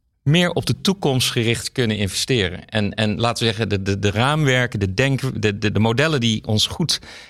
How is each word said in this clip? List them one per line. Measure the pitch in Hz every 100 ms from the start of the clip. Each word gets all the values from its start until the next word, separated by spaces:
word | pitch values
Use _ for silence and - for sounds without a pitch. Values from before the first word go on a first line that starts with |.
| _ _
meer | - 165 180
op | - 110
de | 123
toekomst | - 190 156 131 -
gericht | 123 113 113 -
kunnen | - 117 104
investeren. | 98 - - 127 92 87 -
En, | 110 101
en | - 107 90
laten | 117 113
we | 113
zeggen, | 104 107
de, | 101
de, | 98 101
de | 101
raamwerken, | 98 127 156 143 127 123 110
de | 98
denk-, | 92 135 131 131 -
de, | 107 101
de, | 107
de | 101
modellen | 113 120 156 147
die | 117 110 -
ons | 107 -
goed, | - 160 - - -